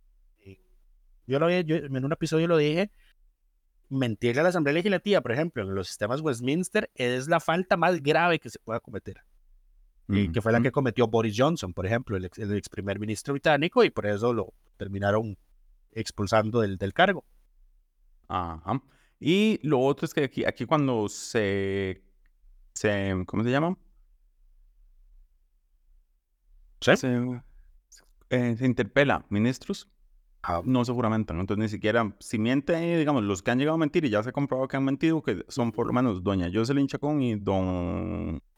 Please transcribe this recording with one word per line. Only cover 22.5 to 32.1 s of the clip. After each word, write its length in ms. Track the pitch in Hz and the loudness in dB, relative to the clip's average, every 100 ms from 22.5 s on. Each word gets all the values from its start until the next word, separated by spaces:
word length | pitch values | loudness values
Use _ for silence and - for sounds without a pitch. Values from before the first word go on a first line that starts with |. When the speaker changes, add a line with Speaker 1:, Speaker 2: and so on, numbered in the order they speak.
| - - | -20 -20
Speaker 2:
se, 400 | - 107 101 98 95 90 | -4 0 0 0 -2 -2
¿cómo 180 | 101 | -2
se 60 | 117 | 0
llama? 260 | 135 165 185 _ _ _ _ _ _ _ _ _ _ - - - - - _ _ _ _ _ _ _ _ _ _ _ _ - - - | 0 0 -4 _ _ _ _ _ _ _ _ _ _ -20 -20 -20 -20 -20 _ _ _ _ _ _ _ _ _ _ _ _ -20 -20 -2
Speaker 1:
¿Sí? 160 | - 156 | 2 2
Speaker 2:
Se, 200 | 131 120 123 120 - - - _ _ - _ _ _ | 2 -2 -2 -6 -14 -20 -20 _ _ -20 _ _ _
eh, 260 | 131 120 117 | 0 0 2
se 100 | 127 | 2
interpela 580 | 120 104 135 143 90 - | 2 2 2 4 2 0
ministros, 600 | 101 117 131 - 196 - _ _ _ _ _ | 0 0 0 -6 -10 -12 _ _ _ _ _
Speaker 1:
Ah. 160 | - 87 | -4 -2
Speaker 2:
no 200 | 87 127 | 2 2
se 80 | 120 | 2
juramentan. 460 | 120 113 110 107 82 | 0 0 0 -2 -4
Entonces, 240 | 95 104 | -2 -2
ni 60 | 110 | -2
siquiera, 480 | 101 104 117 107 | 0 0 2 0